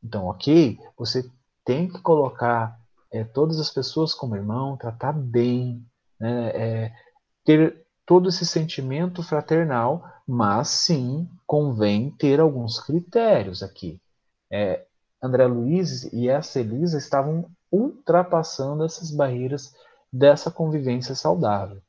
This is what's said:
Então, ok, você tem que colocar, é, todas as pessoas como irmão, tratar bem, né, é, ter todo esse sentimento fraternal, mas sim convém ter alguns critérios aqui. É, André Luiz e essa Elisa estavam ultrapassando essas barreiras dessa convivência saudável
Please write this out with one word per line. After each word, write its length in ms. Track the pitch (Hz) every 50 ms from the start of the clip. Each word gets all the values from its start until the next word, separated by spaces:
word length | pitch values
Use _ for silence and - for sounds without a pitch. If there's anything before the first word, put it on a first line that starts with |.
| -
Então, 240 | 113 - 107 92
ok, 520 | 90 90 - - 139 151 170 165 120 101 - - - _
você 340 | _ 120 113 - 127 127 - _ _ _ _ _ _ _
tem 240 | - 123 139 175 185
que 120 | - -
colocar, 800 | - 175 165 151 139 127 - - 123 120 120 117 113 113 113 - _ _ _ _ _ _
é, 140 | - 113 110
todas 340 | 110 - 139 151 156 165 156
as 120 | 151 -
pessoas 440 | - 139 131 - - 156 160 156 -
como 220 | - - 123 110
irmão, 400 | 98 101 104 110 123 135 139 139
tratar 360 | 127 - 117 113 117 - 131 151
bem, 720 | 156 135 123 117 120 120 123 123 123 123 123 120 120 - _ _ _ _ _ _ _
né, 320 | 110 113 120 123 117 113
é, 420 | - - 113 113 113 113 113 113 113 - _ _ _ _ _ _ _ _ _
ter 420 | - 156 156 160 165 - - _ _ _ _ _
todo 220 | - 180 185 180 190
esse 160 | 175 - 175
sentimento 800 | 165 - 170 160 156 - - 135 131 131 147 175 180 175 175 165
fraternal, 800 | - 160 151 147 - 160 165 170 156 131 120 117 123 151 170 - - - - _
mas 420 | - 127 120 117 104 101 113 151 -
sim 600 | - - - - 175 143 123 120 131 151 175 175 - - _
convém 640 | _ - 147 151 143 123 107 107 104 101 104 120 143
ter 300 | - _ - 143 139 143
alguns 400 | 160 160 139 127 117 113 117 -
critérios 840 | - - 139 175 175 - - 233 233 226 202 127 101 98 90 - 98
aqui. 380 | 95 _ - - 87 76 - _ _ _ _ _ _ _ _ _ _
É, 340 | 98 101 104 95 90 - - _ _ _ _ _ _ _ -
André 240 | 127 127 127 127
Luiz 580 | 123 123 117 120 127 165 185 185 156 131 123 127 - -
e 160 | 113 120 123
essa 320 | 131 143 156 - - 139
Elisa 380 | 120 107 110 131 160 175 160 147
estavam 520 | 131 - - 139 135 147 156 165 175 - - _ _ _
ultrapassando 1120 | - 190 233 285 - - _ - 165 175 185 180 180 165 160 - - - 135 135 147 151 160
essas 260 | 160 - - 175 160
barreiras 640 | 151 147 143 135 123 123 123 127 139 143 - - _ _ _ _ _ _ _ _ -
dessa 380 | 127 139 143 147 - - 180
convivência 640 | 170 - 165 156 151 151 135 127 123 127 127 - 135
saudável 680 | - - 156 175 180 147 107 104 98 98 90 98 98 _